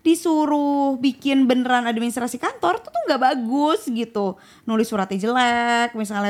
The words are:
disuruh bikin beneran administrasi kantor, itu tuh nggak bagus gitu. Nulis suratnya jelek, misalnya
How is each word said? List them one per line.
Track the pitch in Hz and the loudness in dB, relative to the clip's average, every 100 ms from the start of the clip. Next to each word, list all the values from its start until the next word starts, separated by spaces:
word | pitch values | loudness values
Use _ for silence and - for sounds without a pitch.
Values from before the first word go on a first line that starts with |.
| 320 | 0
disuruh | 330 349 311 302 294 285 285 277 262 | 2 2 2 2 2 2 2 0 0
bikin | 269 254 277 269 254 | -2 -2 0 2 4
beneran | 254 247 247 233 | 2 2 0 0
administrasi | 226 240 233 247 240 | -2 -2 -4 -6 -4
kantor, | 359 494 349 370 | -6 -2 -2 -2
itu | - | -4
tuh | 698 571 | -6 -2
nggak | 269 254 | 2 2
bagus | 285 226 269 294 370 359 | 0 -2 0 0 0 -2
gitu. | 233 226 214 202 185 - - - | -6 -4 -4 -4 -4 -14 -14 -2
Nulis | 220 214 | 0 0
suratnya | 214 190 190 | 0 -2 -2
jelek, | 214 247 247 240 240 233 240 226 | 0 2 2 2 0 0 0 -4
misalnya | 208 208 202 | -6 -2 0